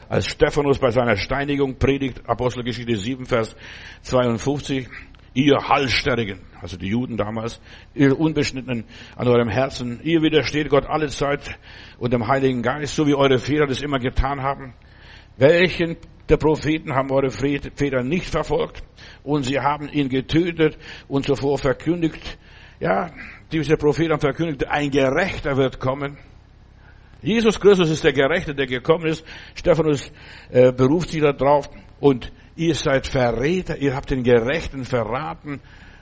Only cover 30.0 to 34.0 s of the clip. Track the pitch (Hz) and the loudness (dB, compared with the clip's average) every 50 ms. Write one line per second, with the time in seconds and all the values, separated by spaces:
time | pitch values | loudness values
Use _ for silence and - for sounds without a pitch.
30 | - - - - - - - - - - - 123 127 127 127 127 131 131 151 180 | -2 -8 -16 -20 -20 -20 -20 -20 -12 0 4 6 6 6 6 4 2 4 4 2
31 | 160 - 165 160 147 143 139 120 127 139 147 143 139 - - - - - - - | 0 -2 -2 0 0 0 2 2 2 4 4 2 2 -2 -10 -20 -20 -20 -6 0
32 | - 143 135 120 - - - - - - - - 165 170 151 - - 151 135 131 | 2 2 2 2 -2 -10 -16 -18 -20 -18 -8 -4 -2 0 0 0 0 0 0 0
33 | - - - 135 123 120 113 113 127 147 180 185 175 - 156 - 139 139 127 139 | 0 -2 0 0 0 0 0 0 0 0 0 -2 -2 -4 -6 -2 -2 -2 -2 -2